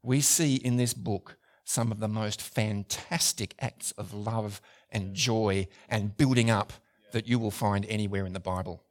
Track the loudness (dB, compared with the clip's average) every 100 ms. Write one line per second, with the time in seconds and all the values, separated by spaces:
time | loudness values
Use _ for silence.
0 | 2 2 4 4 4 2 2 2 2 -2
1 | -4 -4 -6 -20 _ _ -4 -2 0 -2
2 | -2 -2 -2 -4 -6 -2 0 -2 -4 -8
3 | -4 0 0 0 -6 -6 -8 -6 -10 -8
4 | -10 -6 -4 -2 -4 -8 -18 -20 _ -4
5 | -4 -2 2 2 2 2 -2 -10 -4 -2
6 | -2 2 4 6 6 4 0 -8 _ _
7 | _ -6 0 2 2 0 0 0 0 -2
8 | 0 -2 -4 -6 -4 -4 -4 -10 _